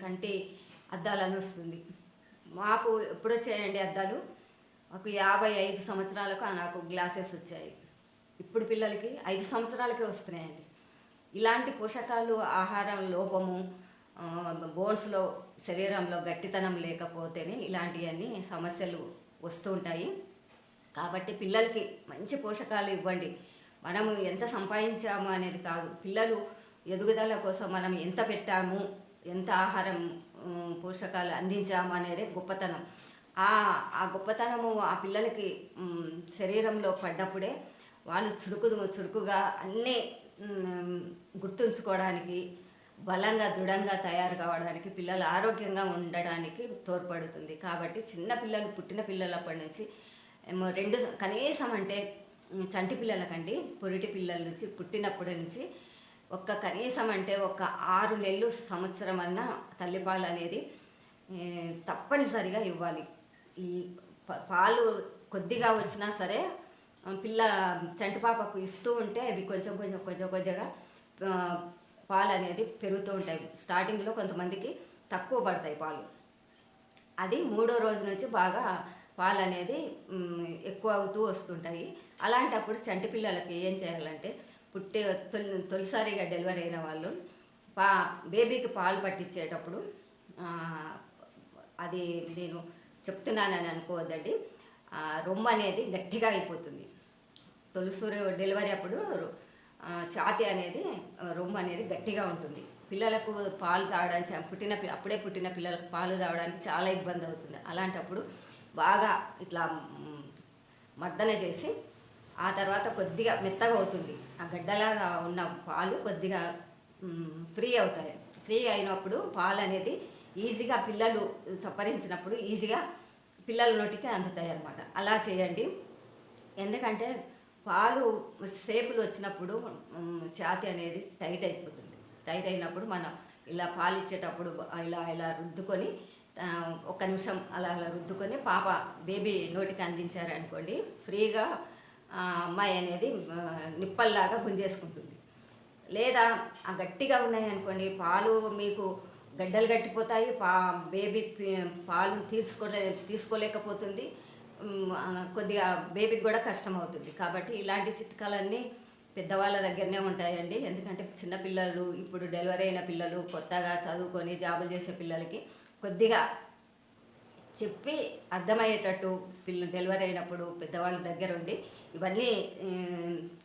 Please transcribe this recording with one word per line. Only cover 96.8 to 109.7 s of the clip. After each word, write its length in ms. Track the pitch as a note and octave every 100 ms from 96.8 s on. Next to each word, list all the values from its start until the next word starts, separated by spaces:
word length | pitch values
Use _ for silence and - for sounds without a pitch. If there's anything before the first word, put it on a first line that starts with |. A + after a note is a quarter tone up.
| - - - - _ - - - -
తొలిసూరి 640 | F#3 F#3 F#3+ G#3+ G#3 G3 F3+
డెలివరీ 340 | G3 G3 G3+
అప్పుడు, 640 | F#3+ F3+ B3+ G#4 A#3+ - - - - - -
ఆ, 240 | - F3 E3+ -
ఛాతీ 260 | E3 A3+
అనేది, 400 | G#3 F#3 F3 B3+ F#4+ G#3 - -
ఆ, 100 | F3
రొమ్ము 260 | E3+ F3+ G#3
అనేది 360 | F3+ F3 G#3
గట్టిగా 320 | F#3+ A3 G3+ F#3+
ఉంటుంది. 380 | E3 D#3 D3 - - -
పిల్లలకు 580 | G3 A3 A3 A3 G#3 G3
పాలు 380 | F#3+ F3 F3+ G3
తాగడానికి 480 | F#3 F3 F3 F3+
చ-, 160 | D#3+ E3+
పుట్టిన 240 | F#3 G#3
పి-, 160 | G3+ F#3+
అప్పుడే 260 | D3 G3 G#3
పుట్టిన 320 | G3+ F#3 F#3
పిల్లలకు 420 | F3+ F3 F3 -
పాలు 240 | E3+ F#3 F#3
తాగడానికి 520 | F3 E3+ E3+ - -
చాలా 220 | D#3 F#3
ఇబ్బంది 340 | F#3 E3 F3
అవుతుంది. 320 | E3 D#3 D3 - -
అలాంటప్పుడు 840 | E3+ F#3 F#3 F3+ F#3 - - - - -
బాగా 600 | - E3 G#3 A3 E3 - -
ఇట్లా, 260 | F3+ E3+ D#3+